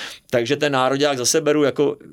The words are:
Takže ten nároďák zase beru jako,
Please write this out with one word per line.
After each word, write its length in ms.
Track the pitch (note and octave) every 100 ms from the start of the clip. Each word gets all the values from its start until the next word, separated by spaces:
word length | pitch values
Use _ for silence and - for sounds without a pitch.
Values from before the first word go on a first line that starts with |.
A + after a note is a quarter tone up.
| - - -
Takže 260 | B2 A#2 C#3+
ten 160 | D3
nároďák 460 | C3+ B2+ C#3 D3 C3
zase 220 | A#2+ D#3+
beru 220 | D3+ D3+
jako, 320 | C#3 C3+ C#3 - -